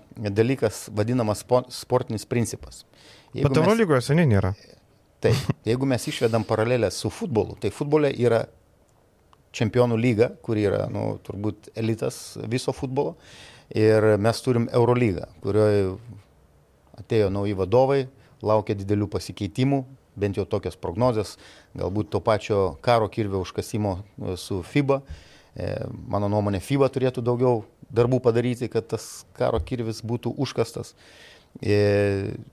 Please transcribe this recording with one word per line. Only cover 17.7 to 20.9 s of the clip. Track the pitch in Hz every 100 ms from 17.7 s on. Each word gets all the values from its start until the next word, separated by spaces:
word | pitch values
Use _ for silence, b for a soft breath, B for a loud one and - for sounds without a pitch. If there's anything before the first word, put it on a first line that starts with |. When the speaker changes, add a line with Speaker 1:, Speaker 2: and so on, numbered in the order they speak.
| 120 135 139 131 - b b
Speaker 1:
laukia | 104 107 101 101
didelių | 98 104 101
pasikeitimų, | 98 - 98 101 110 131 139 127 - _ -
bent | 101 98
jau | 95
tokios | 104 92 -
prognozės, | 87